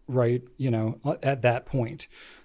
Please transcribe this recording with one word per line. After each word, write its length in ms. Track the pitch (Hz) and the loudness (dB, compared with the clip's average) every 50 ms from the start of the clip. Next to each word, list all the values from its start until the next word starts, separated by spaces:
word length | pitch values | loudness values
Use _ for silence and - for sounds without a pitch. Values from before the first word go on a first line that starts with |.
| _ | _
right, 340 | - 127 127 120 120 123 123 - - - | -2 2 2 4 4 2 0 -2 -8 -6
you 160 | - 135 131 | -4 -2 0
know, 280 | 113 110 110 110 113 - - 143 165 - | 0 0 0 -2 -2 -2 -4 -4 -4 -2
at 200 | - 139 139 120 | 0 -2 0 2
that 240 | 120 120 117 131 - | 2 2 2 0 -2
point. 420 | - - 131 117 120 143 - - - - - - - - - | -4 -2 -2 -2 -2 -6 -10 -16 -18 -20 -20 -20 -20 -20 -20